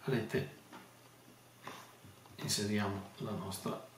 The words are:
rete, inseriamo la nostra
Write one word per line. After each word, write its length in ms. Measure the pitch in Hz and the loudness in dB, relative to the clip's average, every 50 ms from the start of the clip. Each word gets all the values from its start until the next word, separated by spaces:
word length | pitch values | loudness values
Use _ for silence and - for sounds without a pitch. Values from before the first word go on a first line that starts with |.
| - | 2
rete, 520 | - 135 113 107 - - 131 - - - - - - - - - - - - - - - - - - - - - - - - - - - - - - - - - - - - - - - | 4 2 4 2 4 2 2 2 2 -6 -14 -16 -14 -14 -14 -14 -14 -18 -20 -20 -20 -20 -20 -20 -20 -20 -20 -20 -20 -20 -14 -12 -10 -10 -10 -12 -14 -18 -18 -18 -18 -18 -16 -18 -16 -10
inseriamo 720 | - - 147 - - 104 104 107 104 101 98 101 98 98 - - | -4 2 2 4 4 6 6 6 6 6 4 2 0 -4 -6 -8
la 160 | - - - - | -6 -2 -2 -2
nostra 460 | 85 92 98 95 - - - - - - - - | -2 -2 -2 -4 -2 0 -2 -2 -2 -6 -12 -16